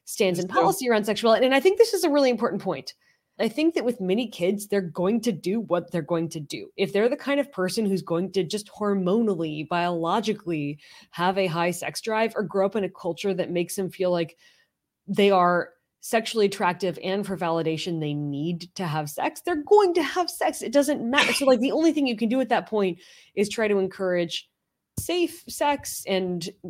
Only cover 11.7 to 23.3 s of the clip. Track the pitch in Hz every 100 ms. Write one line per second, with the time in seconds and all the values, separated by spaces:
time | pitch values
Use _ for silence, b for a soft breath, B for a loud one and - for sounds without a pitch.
11.7 | 175 - 147 - 220 226 220 202 202 190
12.7 | 214 185 - 175 170 202 185 160 175 170
13.7 | - 185 - 180 175 160 - b b b
14.7 | _ _ _ - 202 202 190 175 175 -
15.7 | _ _ _ - 226 220 226 202 196 185
16.7 | 180 185 - 190 196 196 180 175 165 160
17.7 | 160 185 165 151 147 147 139 160 170 -
18.7 | - 175 156 151 - - - - 320 294
19.7 | 415 392 349 285 370 339 - - - -
20.7 | 277 277 294 233 247 - - 277 254 262
21.7 | 302 330 311 269 214 226 262 262 226 -
22.7 | 214 190 170 B B B